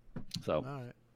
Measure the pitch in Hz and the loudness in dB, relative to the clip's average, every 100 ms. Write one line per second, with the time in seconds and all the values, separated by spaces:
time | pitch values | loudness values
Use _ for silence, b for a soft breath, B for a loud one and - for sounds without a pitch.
0 | - - - - - 78 131 139 123 - | -10 -6 -4 -2 4 4 4 -2 -6 -12
1 | - | -18